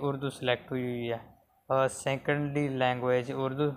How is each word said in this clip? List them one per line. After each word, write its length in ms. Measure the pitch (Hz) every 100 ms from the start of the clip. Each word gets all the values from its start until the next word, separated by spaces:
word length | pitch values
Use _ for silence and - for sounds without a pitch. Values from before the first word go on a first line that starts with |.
उर्दू 280 | 143 139 139
सिलेक्ट 400 | - 127 120 -
हुई 120 | 127
हुई 240 | 123 120 117
है। 140 | 113 - - _ _ -
और 200 | 135 131
सेकेंडरी 800 | - 139 135 - 147 147 147 143
लैंग्वेज 640 | 131 127 123 127 127 123
उर्दू 400 | 135 131 135 147